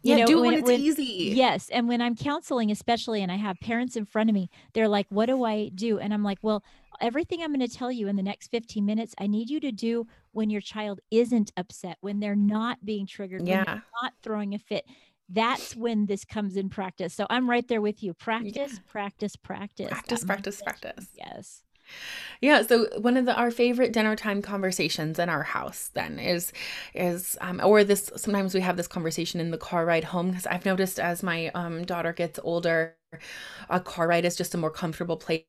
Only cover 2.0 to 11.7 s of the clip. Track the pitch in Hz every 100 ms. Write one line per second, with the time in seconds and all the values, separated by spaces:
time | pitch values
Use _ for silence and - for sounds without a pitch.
2 | 240 233 285 294 - 262 220 208 - 233
3 | - 220 190 185 208 180 - 233 247 240
4 | 202 220 220 208 175 - - - 220 202
5 | 196 202 226 262 233 214 208 185 226 214
6 | 202 214 208 196 220 214 _ - _ -
7 | 233 247 - 349 330 285 247 - 247 247
8 | 202 202 190 - - 233 226 214 202 214
9 | 226 - 202 208 233 302 294 208 226 233
10 | 233 - _ 220 214 208 - 220 214 190
11 | _ 220 240 240 208 - 180